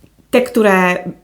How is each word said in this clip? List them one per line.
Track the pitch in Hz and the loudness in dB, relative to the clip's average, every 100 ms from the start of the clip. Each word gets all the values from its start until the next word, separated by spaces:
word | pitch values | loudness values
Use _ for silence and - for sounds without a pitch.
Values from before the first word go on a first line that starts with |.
| _ _ _ | _ _ _
te, | 247 | -2
które, | 247 240 208 185 180 180 - - | 0 0 2 2 0 -2 -8 -14